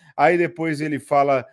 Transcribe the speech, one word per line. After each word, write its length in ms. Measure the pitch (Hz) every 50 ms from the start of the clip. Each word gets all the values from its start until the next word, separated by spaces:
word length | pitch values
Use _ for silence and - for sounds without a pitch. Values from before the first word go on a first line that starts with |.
| _ _ _
Aí 220 | - 143 165 180 175
depois 420 | 175 160 - 156 160 165 151 139
ele 200 | 156 151 147 131
fala, 440 | - - 147 139 143 143 139 127 120 -